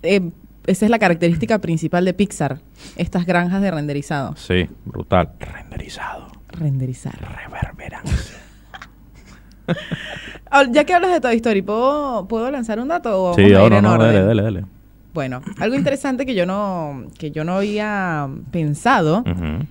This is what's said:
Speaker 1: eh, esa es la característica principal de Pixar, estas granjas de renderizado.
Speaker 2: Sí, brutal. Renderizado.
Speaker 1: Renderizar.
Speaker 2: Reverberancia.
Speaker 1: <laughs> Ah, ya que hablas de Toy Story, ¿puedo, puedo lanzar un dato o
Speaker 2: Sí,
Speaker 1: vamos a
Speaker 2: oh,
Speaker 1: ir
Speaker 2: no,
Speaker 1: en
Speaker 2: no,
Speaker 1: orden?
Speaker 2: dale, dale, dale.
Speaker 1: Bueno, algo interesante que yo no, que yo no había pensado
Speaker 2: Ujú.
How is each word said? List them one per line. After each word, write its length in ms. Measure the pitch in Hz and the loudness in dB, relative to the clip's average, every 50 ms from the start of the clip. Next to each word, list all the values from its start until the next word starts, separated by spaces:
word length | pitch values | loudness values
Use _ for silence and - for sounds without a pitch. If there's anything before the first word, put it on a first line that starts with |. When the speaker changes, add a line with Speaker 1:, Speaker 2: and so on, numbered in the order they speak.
| 160 | 2
Speaker 1:
eh, 260 | 165 196 202 180 165 - - - - - - - | 2 2 2 0 -2 -8 -12 -20 -20 -20 -8 -2
esa 180 | - 190 - 214 | -2 0 2 2
es 60 | 214 | 2
la 80 | 233 220 | 4 4
característica 600 | 220 - 170 165 175 170 170 160 220 - 220 208 | 4 2 4 4 4 2 2 2 0 0 0 0
principal 460 | 208 165 165 160 165 151 - 175 180 | 0 -2 -2 -2 -2 0 0 2 2
de 80 | 185 180 | 0 2
Pixar, 460 | 185 208 196 - - 156 135 131 - - - - - - - - | 0 -2 -2 0 -4 -4 -4 -4 -8 -12 -20 -20 -20 -20 -18 -6
estas 300 | - 175 - - 180 175 | -6 -6 -2 -2 -4 0
granjas 360 | 175 180 175 175 175 185 196 | 2 0 2 2 0 0 0
de 100 | 202 196 | 0 0
renderizado. 640 | 170 151 147 147 143 147 139 - 165 143 135 - 147 | -2 -2 -4 -4 -4 -6 -4 -4 -4 -4 -4 -6 -8
Speaker 2:
Sí, 300 | - - - 90 92 87 - - - - | -12 -4 0 0 0 0 -2 -6 -14 -16
brutal. 460 | - - 92 - - 95 90 82 - - - | -12 -10 -10 -4 0 2 2 2 0 -4 -16
Renderizado. 880 | - - - - - - - - - - - - - - - - - - - - - - | -16 -16 -14 -16 -16 -14 -12 -12 -12 -12 -14 -12 -12 -12 -12 -14 -16 -20 -20 -20 -20 -18
Speaker 1:
Renderizar. 680 | - 170 160 147 135 135 131 127 127 - - - - - - - - - - | -10 -4 -2 -2 -2 -2 -2 -4 -6 -8 -10 -12 -12 -12 -14 -14 -14 -16 -16
Speaker 2:
Reverberancia. 920 | - - - - - - - - - - - - - - - - - - - - - - - - - - - - - - - - - - - - - - - - - - - - | -14 -8 -8 -8 -8 -8 -14 -16 -14 -14 -12 -4 -2 -2 -2 -2 -6 -16 -20 -20 -20 -20 -20 -20 -20 -20 -20 -20 -20 -20 -20 -20 -20 -20 -20 -20 -20 -20 -20 -20 -20 -20 -14 -6
Speaker 1:
<laughs> 80 | - 175 - - - 165 - - - - - - - - - - - | -6 -6 -6 -4 -10 -10 -10 -10 -14 -14 -14 -16 -16 -18 -20 -8 2
Ah, 120 | - 277 285 240 | 4 4 4 6
ya 140 | 233 302 294 | 4 2 4
que 80 | 302 370 | 4 2
hablas 180 | 349 381 370 | 2 4 4
de 80 | 359 320 | 2 2
Toy 160 | - 247 233 | 2 2 0
Story, 260 | 226 226 247 208 196 190 | 2 2 2 0 0 0
¿puedo, 640 | 196 208 226 247 269 285 302 294 269 247 214 180 | -2 -2 0 2 0 0 0 -2 -4 -4 -6 -4
puedo 220 | - 233 220 226 254 | -4 -4 -4 -2 -4
lanzar 280 | 294 269 233 220 214 220 | -4 -4 -4 -4 -4 -4
un 80 | 247 | -4
dato 360 | 277 339 349 - 233 208 190 190 | -4 -4 -4 -2 -2 0 0 0
o 100 | 180 175 | 2 4
Speaker 2:
Sí, 180 | - 196 202 | 8 8 10
Speaker 1:
vamos 60 | 196 | 10
a 60 | 190 202 | 10 8
Speaker 2:
oh, 20 | |
Speaker 1:
ir 60 | - | 8
Speaker 2:
no, 60 | 107 101 | 8 6
Speaker 1:
en 40 | 101 | 6
Speaker 2:
no, 80 | 110 113 | 6 6
Speaker 1:
orden? 140 | 113 113 113 110 | 6 6 6 6
Speaker 2:
dale, 120 | 98 95 | 6 4
dale, 160 | 104 117 107 101 | 4 4 2 0
dale. 220 | 113 101 90 98 - - - - - - - - - - | 0 -4 -6 -10 -12 -16 -20 -20 -20 -20 -20 -20 -10 -8
Speaker 1:
Bueno, 280 | 160 139 131 127 127 - - - - | -6 -6 -6 -8 -10 -12 -14 -8 -4
algo 160 | 175 220 254 | -2 -2 0
interesante 500 | 277 - 285 269 269 - 277 262 247 277 | 0 0 0 -2 -2 -4 -4 -4 -4 -4
que 100 | 254 254 | -2 0
yo 100 | 185 175 | -2 0
no, 600 | 180 190 202 208 196 185 175 156 147 139 131 98 - - | 0 -2 -2 -4 -4 -4 -4 -6 -8 -8 -12 -14 -16 -14
que 140 | - 165 151 | -12 -12 -8
yo 120 | 147 156 156 | -6 -6 -4
no 120 | 170 185 | -2 -2
había 760 | 196 202 208 208 208 214 214 208 202 185 180 160 151 143 135 135 - - - | -2 -2 -2 -2 -4 -4 -4 -4 -4 -2 -2 -2 -4 -4 -6 -8 -12 -12 -6
pensado 680 | - 170 160 147 147 143 - 233 269 220 170 151 160 214 | -4 -2 -2 -2 -2 0 2 2 2 4 4 2 2 0
Speaker 2:
Ujú. 440 | 254 - 87 90 85 78 76 101 151 - | 0 -2 -4 -4 -4 -4 -4 -4 -6 -8